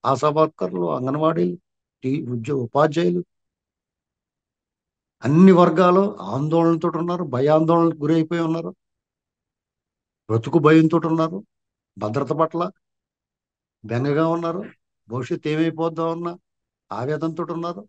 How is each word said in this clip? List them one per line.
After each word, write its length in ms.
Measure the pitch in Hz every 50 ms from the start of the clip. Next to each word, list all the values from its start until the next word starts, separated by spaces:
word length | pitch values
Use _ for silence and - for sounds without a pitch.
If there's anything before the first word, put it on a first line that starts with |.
| -
ఆశా 240 | 120 135 120 - 156
వర్కర్లు, 580 | 147 156 156 156 _ - - - 180 - - 165 151
అంగన్వాడీలు, 640 | 131 127 131 135 147 156 156 160 165 180 180 175 175 _ _ _ _ _ _ _ _ -
టీ-, 180 | 127 135 151 156 120 123
ఉద్యో-, 260 | 117 113 147 143 135 120
ఉపాధ్యాయులు, 580 | 113 _ 139 151 156 143 165 170 180 175 175 175 _ _ _ _ _ _ _ _ _ _ _ _ _ _ _ _ _ _ _ _ _ _ _ _ _ _ _ _ _ _ _ _ _ _ _ _ _ _ _ -
అన్ని 300 | 120 143 165 190 196 185
వర్గాలు 500 | 175 175 170 160 165 185 180 180 190 196 202 208 - - 92 110
ఆందోళనతో 560 | 131 143 156 160 165 165 165 170 160 170 175 165 160
ఉన్నారు, 260 | 170 175 175 175 180
భయాందోళనకు 720 | 147 - 127 135 147 151 156 160 160 170 170 165 165 165 160 143
గురైపోయి 400 | 147 160 165 156 156 175 170 165 160
ఉన్నారు, 220 | 165 165 165 180 190 _ _ _ _ _ _ _ _ _ _ _ _ _ _ _ _ _ _ _ _ _ _ _ _ _ _ _ _ _ _ _
బ్రతుకు 300 | 113 113 113 139 127 170
భయంతో 400 | 143 151 160 160 160 156 165 165 160
ఉన్నారు, 320 | 165 160 165 160 160 175 196 214 _ _ _ _ _ _ _ _ _ _
భద్రత 360 | - 110 107 113 139 139 120 156
పట్ల 280 | 147 160 160 - 170 175 185 - _ _ _ _ _ _ _ _ _ _ _ _ _ _ _ _ _ _ _ _ _ -
బెంగగా 420 | 107 113 120 131 143 143 147 160 165
ఉన్నారు, 340 | 165 170 170 165 165 185 214 233 - _ _ _ _ _ _ _
భవిష్యత్తు 400 | 110 127 123 - 175 175 _ 156
ఏమైపోద్దో 560 | 151 156 160 165 160 160 160 165 160 156 165 165 165
అన్న 160 | 170 170 170 175 - _ _ _ _ _ _ _ _ _ _
ఆవేదనతో 540 | 98 104 120 135 151 151 160 165 160 170 175 156 170
ఉన్నారు. 260 | 165 170 170 170 190 214